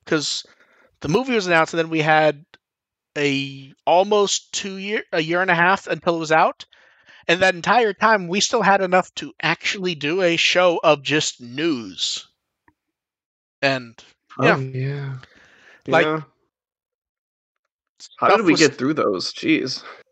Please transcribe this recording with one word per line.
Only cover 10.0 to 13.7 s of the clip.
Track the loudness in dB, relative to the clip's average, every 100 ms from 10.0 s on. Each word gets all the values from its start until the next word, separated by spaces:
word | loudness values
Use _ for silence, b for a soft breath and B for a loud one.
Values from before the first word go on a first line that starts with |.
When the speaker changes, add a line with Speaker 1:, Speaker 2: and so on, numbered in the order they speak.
| -4 0
Speaker 1:
a | 0 2
show | 0 2 2 4
of | 2 2
just | 2 -2 -2 -8
news. | -12 -6 -4 -4 -6 -8 -6 -6 -12 _ _ _ _ _ _ _ _ _ _ _ _ _
And, | -4